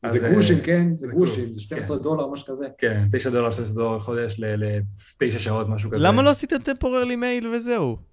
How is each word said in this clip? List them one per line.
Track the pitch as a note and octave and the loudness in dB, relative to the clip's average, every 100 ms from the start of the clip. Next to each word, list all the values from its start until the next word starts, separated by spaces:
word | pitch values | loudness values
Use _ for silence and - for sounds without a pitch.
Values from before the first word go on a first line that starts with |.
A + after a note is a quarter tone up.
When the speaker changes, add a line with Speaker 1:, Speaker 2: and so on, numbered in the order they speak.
| A#2 | 0
Speaker 1:
זה | A#2 A#2 | 0 4
Speaker 2:
אז, | |
Speaker 1:
גרושים, | G#3 C#3+ F3 | 4 6 4
Speaker 2:
אה, | |
Speaker 1:
כן? | - F3 F3 E3 | 4 2 2 0
זה | C3+ | -2
Speaker 2:
זה | |
Speaker 1:
גרושים, | C3 F3+ G#2+ | 2 2 2
Speaker 2:
גרוש, | A#2+ A2 | -6 -8
Speaker 1:
זה | |
שתים | G#2 D#3 | -10 -8
עשרה | - C#3+ | -4 -4
Speaker 2:
כן. | |
Speaker 1:
דולר, | C3 D#3 C#3 | -2 -2 -2
משהו | C#3 - | -8 -10
כזה. | C3+ C#3 - | -10 -10 -4
Speaker 2:
כן, | A#2+ G#2+ G2+ | -2 2 2
תשע | B2 C3 | 2 0
דולר, | A#2+ A#2 | 0 0
שתים | G#2+ | -2
עשרה | A2+ G#2+ | -4 -2
דולר | A2+ A2+ | -2 -2
לחודש | G#2 A#2 A#2 G#2 | -4 -4 -4 -4
ל-, | A2 G#2+ G#2+ G#2 G2+ - - _ | -4 -2 -2 -2 -4 -8 -20 _
לתשע | B2+ A2 | -2 0
שעות, | A2 A2 G#2 | -2 -2 -2
משהו | G#2+ G#2 | -2 -2
כזה. | A2 E3 | 2 4
Speaker 3:
למה | A3 | 6
לא | C#4 | 4
עשיתם | C#4+ - D4+ | 4 0 -2
טמפורלי | B3 C4+ C4 B3+ B3 B3 | -2 -2 0 0 0 -2
מייל | B3 B3 A#3 | -2 -2 -2
וזהו? | A#3 A#3 A#3+ C#3+ A2 - | -6 -2 -2 -2 -4 -12